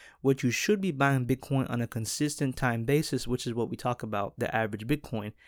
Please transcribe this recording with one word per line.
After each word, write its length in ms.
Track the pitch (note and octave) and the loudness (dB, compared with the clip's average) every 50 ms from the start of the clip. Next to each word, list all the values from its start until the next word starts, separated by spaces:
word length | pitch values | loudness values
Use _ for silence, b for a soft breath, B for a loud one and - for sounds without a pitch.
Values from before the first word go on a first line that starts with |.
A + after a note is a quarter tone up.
| B B B B | B B B B
what 220 | - C3+ C3+ - - | 2 2 2 4 2
you 80 | B2 | 0
should 280 | A2+ - - - G#3+ G3 | 2 2 2 2 2 2
be 120 | F#3+ F#3 | 2 0
buying 340 | C#3+ C3+ C#3 C#3 C#3 C3 B2 | 2 2 4 4 4 4 2
Bitcoin 440 | A#2+ C3 - - - C#3 C3+ B2 - | 2 0 -2 0 0 0 0 0 0
on 120 | B2 A#2+ | 0 -2
a 60 | A#2 | -2
consistent 680 | - - A2+ A2+ - - - D3 D3 - - D3 C3 B2 | -2 -2 -4 -4 -4 -2 -2 -2 -2 0 0 -2 -2 0
time 300 | - C3+ B2 A#2 A#2 A2+ | 0 0 0 0 0 2
basis, 420 | B2+ C#3+ D3 - - C#3 B2+ - | 2 2 2 2 0 -2 -4 -2
which 180 | - B2+ - - | -2 -2 -2 -2
is 80 | B2 A2+ | -2 -2
what 160 | A#2+ A#2 - | -2 -2 -2
we 60 | A2 | -4
talk 280 | - - B2 A#2+ - - | -4 -2 -2 -2 -2 -4
about, 300 | A2 G#2 G2+ G2+ - - | -4 -4 -2 -4 -4 -4
the 160 | - A#2 - - | -4 -4 -2 0
average 320 | A2+ A2 G#2+ G#2+ G#2 A2 | 0 0 0 -2 -4 -2
Bitcoin, 460 | A#2+ D3+ D3 - - A#2 G#2+ G2+ - - b b | -2 -2 -2 -2 -4 -4 -4 -4 -6 -10 b b